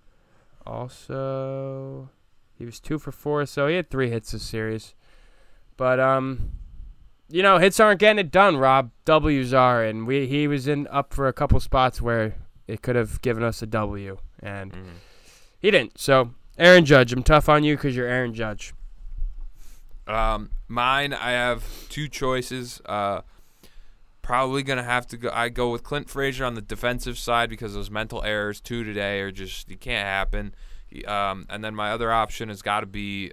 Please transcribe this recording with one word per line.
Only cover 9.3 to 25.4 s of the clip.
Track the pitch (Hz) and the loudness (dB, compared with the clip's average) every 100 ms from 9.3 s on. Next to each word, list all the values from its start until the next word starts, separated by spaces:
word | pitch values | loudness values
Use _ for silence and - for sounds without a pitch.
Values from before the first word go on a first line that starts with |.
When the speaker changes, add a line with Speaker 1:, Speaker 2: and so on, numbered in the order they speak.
| 143 123 | 0 2
Speaker 1:
are, | 131 127 120 | 4 6 4
and | 110 110 117 | 0 -2 -2
we, | 139 127 | -2 0
he | 147 147 | 0 0
was | 143 131 | -2 -2
in, | 147 139 | -4 -2
up | 143 - | -4 -2
for | - 135 | 0 0
a | |
couple | - 147 131 | 0 4 4
spots | - 131 127 - | 4 2 2 0
where | 120 117 110 - - - - | -2 0 -2 -6 -14 -18 -12
it | 107 | -8
could | - 120 | -2 0
have | 110 - | 0 -2
given | 127 113 | -2 -2
us | 117 - | -2 -4
a | 110 | -4
W, | 110 101 101 98 98 - - | -4 -4 -6 -12 -14 -16 -14
and | 101 98 95 | -12 -12 -12
Speaker 2:
Mm-hmm. | 92 92 85 - - - - - - | -14 -18 -20 -20 -20 -20 -20 -20 -2
Speaker 1:
he | 202 | 4
didn't. | 180 113 - | 4 2 -4
So, | - 131 120 - - - | 4 4 4 -4 -12 6
Aaron | 175 180 147 | 10 10 10
Judge, | 139 120 | 8 6
I'm | 123 | 2
tough | 143 151 156 | 6 6 6
on | 151 | 4
you | 151 143 | 4 0
'cause | 143 123 | -2 -2
you're | 120 | -2
Aaron | 127 120 | -2 -2
Judge. | 110 110 104 - - - - - - - - - - - - - - - | -4 -6 -8 -12 -14 -14 -14 -10 -4 -4 -4 -10 -12 -16 -16 -18 -14 -4
Speaker 2:
Um, | 113 113 107 107 - - | 0 0 -2 -4 -8 -6
mine, | 120 127 139 143 | -2 2 2 -2
I | 139 120 | -4 -2
have | 123 123 113 - - - | 0 0 -2 -6 -12 -12
two | 147 151 | -10 -10
choices. | - 131 127 123 127 120 - - | -4 -2 -2 -4 -8 -10 -14 -8
Uh, | 104 101 95 - - - _ - - - - - _ | -4 -4 -4 -10 -20 -20 _ -20 -20 -20 -20 -20 _
probably | - 123 131 139 | -2 -2 0 -2
gonna | 135 127 | -2 -4
have | 120 123 120 | -2 -2 -4
to | 117 | -8
go, | 120 | -6
I | 117 | -2